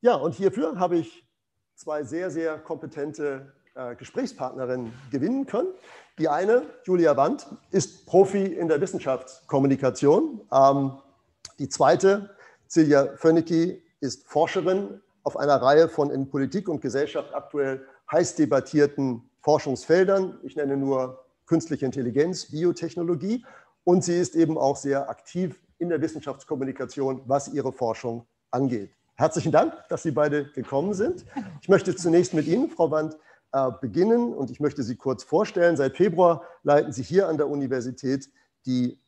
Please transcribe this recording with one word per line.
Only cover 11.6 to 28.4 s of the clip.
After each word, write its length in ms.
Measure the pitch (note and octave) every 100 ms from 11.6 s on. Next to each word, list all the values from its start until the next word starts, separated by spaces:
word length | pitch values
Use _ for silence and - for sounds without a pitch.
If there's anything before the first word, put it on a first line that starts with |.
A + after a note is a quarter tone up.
| C#3
zweite, 680 | - C#3 E3+ G3 G3+ G3+ - - _ _
Silja 480 | E3+ D#3 C#3+ C#3 -
Fönicki, 680 | D#3+ E3 E3 E3 E3+ - _ _
ist 260 | C#3 - _
Forscherin 720 | - E3 G3 E3+ F#3+ G3+ G3+ _ _
auf 140 | - -
einer 240 | C#3+ C#3
Reihe 260 | B2 D3 D#3+
von 240 | D#3+ C#3+
in 180 | C3+ C3+
Politik 380 | C#3+ C3+ E3 F#3+
und 140 | D3+
Gesellschaft 520 | C3+ B2 D3 D#3+ -
aktuell 520 | D3 - D3 C3+ C3+ - _ _
heiß 240 | D#3 F3+ -
debattierten 920 | D3+ C#3 B2+ D3+ D3 C#3+ C3+ A#2+ _ _
Forschungsfeldern. 1000 | - D3+ - B2+ - E3 F#3 G3 F#3+ -
Ich 140 | C3+ D#3
nenne 180 | C#3+ C#3
nur 480 | C3+ C3+ B2+ B2 _ _ _
künstliche 380 | E3 D#3+ C#3+ C3+
Intelligenz, 640 | C3+ B2 A#2+ D#3+ F3+ -
Biotechnologie. 960 | D3+ F3 E3+ E3+ - E3+ E3+ F3+ B3 - - _ _ -
Und 180 | F3+
sie 160 | E3 E3+
ist 160 | F3 D#3+
eben 220 | E3 D#3
auch 180 | C3+ C3+
sehr 340 | C#3 C#3 C3
aktiv 540 | A#2 - F3 F#3 - _ _
in 100 | E3+
der 120 | D#3+
Wissenschaftskommunikation, 1200 | D#3 D3+ C#3+ C3 - D3+ C3 C3 B2+ - C3+ C3 C3+
was 220 | C#3 -
ihre 240 | D3 C3
Forschung 560 | B2 A#2+ A#2 B2 A#2 A#2+ _